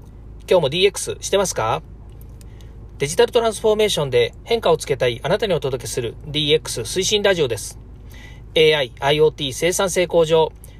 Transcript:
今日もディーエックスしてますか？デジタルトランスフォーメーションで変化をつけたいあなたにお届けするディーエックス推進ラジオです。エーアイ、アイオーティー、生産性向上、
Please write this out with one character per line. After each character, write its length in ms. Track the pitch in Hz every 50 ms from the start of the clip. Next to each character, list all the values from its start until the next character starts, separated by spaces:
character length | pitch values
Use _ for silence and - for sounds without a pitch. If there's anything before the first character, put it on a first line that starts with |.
| - - - - - - - - - -
今 80 | 190 180
日 40 |
も 60 | 151 131
デ 100 | 143 180
ィ 40 |
ー 40 | 190
エ 20 | 202
ッ 40 |
ク 80 | - -
ス 160 | - 123 104 -
し 100 | - -
て 80 | 190 196
ま 80 | 196
す 80 | - -
か？ 260 | - 110 113 131 160 - - - - - - - - - - - - - - - - - - - - - - - -
デ 80 | 143
ジ 100 | 143 165
タ 80 | - 233
ル 80 | 226
ト 80 | - 233
ラ 80 | 226 226
ン 60 | 202
ス 80 | -
フ 80 | - 214
ォ 40 | 214
ー 20 |
メ 80 | 208 214
ー 40 | 202
シ 120 | - 165
ョ 60 | 147
ン 40 | 135
で 240 | 123 120 117 - - - -
変 160 | - 233 226
化 120 | - 185
を 40 | 165
つ 80 | 151 -
け 120 | - 139
た 100 | 113 131
い 140 | 123 117 107
あ 60 | - 139
な 100 | 185 220
た 80 | 233
に 80 | 202 170
お 60 | 143
届 220 | - 135 127 120
け 40 | -
す 160 | - - 135
る 140 | 120 110 - - -
デ 140 | 151 143 151
ィ 80 | 151 143
ー 60 | 151
エ 20 |
ッ 40 | 151
ク 100 | - -
ス 100 | - 127
推 240 | 110 - - 185 190
進 180 | - 214 208
ラ 120 | 202 202 190
ジ 80 | 170
オ 60 | 147 120
で 80 | 113
す。 220 | 101 - - - - - - - - - - - - - - - - - - -
エ 160 | 165 156 156
ー 40 | 156
ア 60 | 151
イ、 100 | 135 117 - -
ア 140 | 139 139
イ 80 | 151 151
オ 80 | 156 151
ー 20 |
テ 140 | - - 151
ィ 40 | 135
ー、 20 |
生 200 | 123 - 165 170
産 180 | 180 - 196 185
性 180 | - 190 175 170
向 160 | - 170 165
上、 280 | 156 160 160 160 - - - - - -